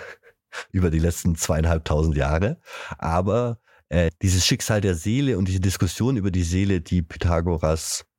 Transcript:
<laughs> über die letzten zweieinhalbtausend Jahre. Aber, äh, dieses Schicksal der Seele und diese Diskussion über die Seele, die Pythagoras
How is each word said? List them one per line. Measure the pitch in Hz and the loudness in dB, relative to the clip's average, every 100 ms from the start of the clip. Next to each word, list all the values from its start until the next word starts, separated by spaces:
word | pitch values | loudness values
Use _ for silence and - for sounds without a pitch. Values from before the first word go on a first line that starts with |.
| - - _ | -16 -20 _
<laughs> | _ _ - - | _ _ -16 -6
über | 95 90 | 0 2
die | 80 | 2
letzten | 85 - 90 | 0 0 0
zweieinhalbtausend | 82 - 78 82 82 - 78 80 | 0 0 0 2 2 0 0 2
Jahre. | 73 69 80 104 170 - - - - | 2 2 2 0 -4 -12 -16 -14 -8
Aber, | - 170 98 110 123 113 _ _ - | -2 0 2 0 0 -6 _ _ -4
äh, | 85 82 - | 0 0 0
dieses | 98 92 - | 0 2 2
Schicksal | 131 - 107 | 0 0 0
der | 98 | 0
Seele | 85 104 123 143 95 | 0 0 0 0 0
und | 95 | 0
diese | 95 | 0
Diskussion | 95 - 90 - 113 131 | 0 0 -2 0 0 0
über | 95 | 0
die | 90 | 0
Seele, | 87 92 98 92 | 0 0 2 0
die | - 90 | 0 -2
Pythagoras | 78 - 87 85 85 82 78 78 - - - | -2 -2 0 0 0 0 0 0 -2 -8 -10